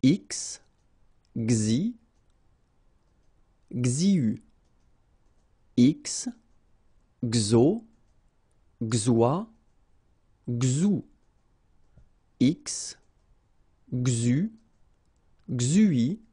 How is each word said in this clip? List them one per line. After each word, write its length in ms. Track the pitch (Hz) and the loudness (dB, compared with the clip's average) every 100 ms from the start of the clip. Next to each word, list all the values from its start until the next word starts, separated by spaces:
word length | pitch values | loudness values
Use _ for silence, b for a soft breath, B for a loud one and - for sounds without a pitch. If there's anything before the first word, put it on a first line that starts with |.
X, 580 | 131 180 - - - - _ _ _ _ _ _ _ - | 2 0 -4 -12 -12 -16 _ _ _ _ _ _ _ -6
xi, 600 | 113 117 107 117 214 247 _ _ _ _ _ _ _ _ _ _ _ _ _ _ _ _ _ | -2 0 2 0 -2 -6 _ _ _ _ _ _ _ _ _ _ _ _ _ _ _ _ _
xiu. 720 | - 123 131 190 190 117 - - _ _ _ _ _ _ _ _ _ _ _ _ - | -4 -2 0 2 2 0 -4 -10 _ _ _ _ _ _ _ _ _ _ _ _ 2
X, 500 | 123 - - - - - _ _ _ _ _ _ _ _ | 2 2 -8 -10 -12 -14 _ _ _ _ _ _ _ _
xo, 640 | 120 117 104 117 135 226 - _ _ _ _ _ _ _ _ _ | -2 -2 2 4 4 0 -8 _ _ _ _ _ _ _ _ _
xoa, 680 | 113 120 110 113 117 160 226 _ _ _ _ _ _ _ _ _ - | -4 -2 2 2 2 0 -6 _ _ _ _ _ _ _ _ _ -8
xou. 580 | 120 127 131 196 175 - _ _ _ _ _ _ _ _ _ _ _ _ _ | -2 -2 0 0 0 -4 _ _ _ _ _ _ _ _ _ _ _ _ _
X, 580 | 127 180 - - - - _ _ _ _ _ _ _ _ _ | 0 0 -8 -12 -12 -16 _ _ _ _ _ _ _ _ _
xu, 580 | 135 123 117 120 131 214 - _ _ _ _ _ _ _ _ - | -4 -2 -2 0 0 -2 -8 _ _ _ _ _ _ _ _ -10
xui. 720 | 127 120 175 214 139 117 208 - | -4 0 2 4 2 -2 -4 -12